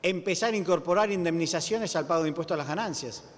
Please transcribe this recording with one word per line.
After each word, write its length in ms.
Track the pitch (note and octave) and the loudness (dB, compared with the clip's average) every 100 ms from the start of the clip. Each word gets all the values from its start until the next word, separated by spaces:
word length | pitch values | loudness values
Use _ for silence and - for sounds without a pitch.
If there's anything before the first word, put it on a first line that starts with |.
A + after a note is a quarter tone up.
empezar 520 | F#3 F#3 - E3+ A3+ | 0 0 -2 0 0
a 20 | G#3+ | 0
incorporar 560 | F3 E3+ E3+ F3+ G#3 | 2 2 4 4 4
indemnizaciones 800 | G3 E3+ E3 D#3+ E3+ - A3 G#3+ E3 | 2 0 2 0 -2 -2 -2 0 -2
al 100 | D3+ | 0
pago 160 | E3 | 0
de 80 | D#3 | 0
impuesto 240 | D#3+ D#3+ | -2 -2
a 20 | D#3+ | -4
las 100 | C#3+ | -2
ganancias. 580 | E3+ A3 D3 C3+ - - | -4 -4 -6 -8 -12 -18